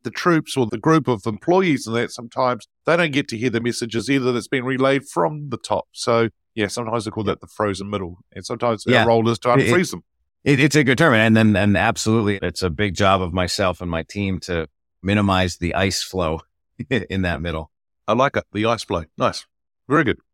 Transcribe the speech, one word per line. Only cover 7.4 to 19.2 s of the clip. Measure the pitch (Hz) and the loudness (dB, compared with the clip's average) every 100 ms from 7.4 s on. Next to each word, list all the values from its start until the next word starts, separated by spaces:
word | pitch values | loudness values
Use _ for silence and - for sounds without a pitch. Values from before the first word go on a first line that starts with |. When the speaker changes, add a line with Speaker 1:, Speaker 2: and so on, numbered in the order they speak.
Speaker 1:
the | - | -8
frozen | - 107 92 98 | -4 -4 -4 -6
middle. | 104 90 87 _ | -6 -6 -12 _
And | - - | -16 -10
sometimes | 120 120 107 - | -2 -2 -2 0
Speaker 2:
Yeah. | 123 | 2
Speaker 1:
our | 117 | 4
role | 113 113 | 4 2
is | 117 | 0
to | 123 | 2
Speaker 2:
It, | 131 | 2
it, | 120 | 4
Speaker 1:
unfreeze | 170 185 | 2 0
them. | 92 - _ _ _ | -6 -14 _ _ _
Speaker 2:
it, | - 139 | 0 2
it's | 147 151 | 4 2
a | |
good | 135 127 | 2 4
term. | 165 113 | 4 4
And | 113 110 | 6 6
then, | 110 98 | 6 4
and | 104 95 | 4 4
absolutely, | 107 - - 113 104 98 | 2 0 0 2 0 -2
it's | 90 - | -4 -4
a | 92 | -4
big | 73 104 | -2 -2
job | 85 101 95 | 2 4 4
of | 90 | 2
myself | 92 90 - 95 87 | -2 -2 0 -2 -2
and | 90 | -6
my | 82 | -6
team | 80 101 98 90 | -6 -6 -4 -4
to | - 85 76 _ _ _ | -4 -6 -6 _ _ _
minimize | 95 104 101 92 92 - | 0 2 2 2 0 -2
the | 87 | -4
ice | 82 95 - | 0 0 -2
flow | - 92 82 80 - _ | -6 -4 -2 -4 -8 _
<laughs> | _ - 117 | _ -16 -4
in | 123 92 95 | -4 -2 -4
that | 90 76 | -2 -2
middle. | 85 80 80 _ _ _ - | -4 -6 -10 _ _ _ -4
Speaker 1:
I | |
like | 113 139 110 | 0 0 0
it. | - | -6
The | 101 110 | -2 -2
ice | 113 | -2
flow. | - 92 80 | -2 -6 -6
Nice. | - | -2